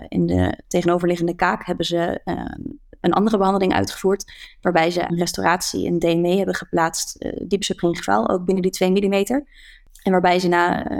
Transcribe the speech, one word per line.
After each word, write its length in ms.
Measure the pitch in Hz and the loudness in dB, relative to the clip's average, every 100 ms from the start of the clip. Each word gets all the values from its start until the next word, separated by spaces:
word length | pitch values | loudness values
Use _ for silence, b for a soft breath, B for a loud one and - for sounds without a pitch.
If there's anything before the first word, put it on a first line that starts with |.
| - | -4
in 180 | 180 175 | -2 0
de 340 | - - - - | 2 0 -2 -4
tegenoverliggende 680 | 180 170 175 175 175 170 175 | 0 2 2 0 0 -2 0
kaak 300 | 180 - - | 0 -2 -4
hebben 200 | 175 165 | -4 -2
ze, 360 | 170 170 - | -2 -2 -4
ehm, 380 | - 175 180 - - - - - | -6 -6 -8 -10 -12 -14 -20 -4
een 120 | 180 | 0
andere 240 | 180 214 214 | 2 2 2
behandeling 360 | 190 196 185 | 2 2 2
uitgevoerd, 580 | - - - 190 202 - B B B | 0 -2 -2 -2 -2 -4 B B B
waarbij 300 | 185 170 165 | 0 2 2
ze 100 | 175 | 0
een 160 | - 170 | -2 -2
restauratie, 720 | 170 - 180 180 - - 127 | -2 0 0 0 -2 -4 -2
een 120 | 175 | 0
D 40 | |
M 220 | 170 170 175 | 2 2 2
E 120 | 190 | 0
hebben 180 | 185 175 | 0 -4
geplaatst, 600 | - 175 165 - - - | -2 0 0 -2 -10 -10
eh, 320 | - - 175 | -8 -8 -2
diep 160 | 202 | -2
subgingivaal, 640 | - 185 170 170 - 208 233 | -2 -2 -2 0 0 0 2
ook 160 | 185 180 | 0 0
binnen 180 | 190 | 0
die 80 | 180 | 0
twee 200 | - 185 | 0 2
millimeter. 560 | 190 196 196 196 262 294 b b b b - | 2 2 2 0 -2 -4 b b b b -6
En 80 | - | 0
waarbij 280 | 185 180 180 | 4 4 4
ze 80 | 185 | 2
na, 380 | 175 175 - | 2 2 0
eh, 120 | - | -4